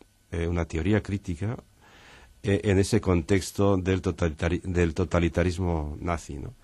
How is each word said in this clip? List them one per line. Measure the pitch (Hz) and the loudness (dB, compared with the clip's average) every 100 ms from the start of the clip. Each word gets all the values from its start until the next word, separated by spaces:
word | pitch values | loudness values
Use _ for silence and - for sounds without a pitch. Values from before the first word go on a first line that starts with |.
| - _ _ | -20 _ _
eh, | 87 85 | -4 -2
una | 87 82 | -2 -2
teoría | 82 82 107 | -2 0 0
crítica, | - 101 - 82 101 123 - _ - - - - - - | 0 -6 -6 -6 -6 -8 -14 _ -20 -20 -20 -20 -20 -8
eh, | 107 98 | 0 2
en | 104 98 | 4 2
ese | 98 107 | 4 2
contexto | 95 90 - 101 - - 101 95 | 4 2 4 0 0 2 4 4
del | 92 95 | 2 0
totalitari-, | 90 82 85 71 87 85 | 0 0 -2 0 -2 -2
del | 95 87 87 | -2 0 2
totalitarismo | 78 87 87 85 87 87 85 92 82 76 80 | 0 0 2 2 2 0 0 -2 -2 -4 -6
nazi, | 90 85 - | -4 -4 -6
¿no? | 71 - - | -10 -12 -14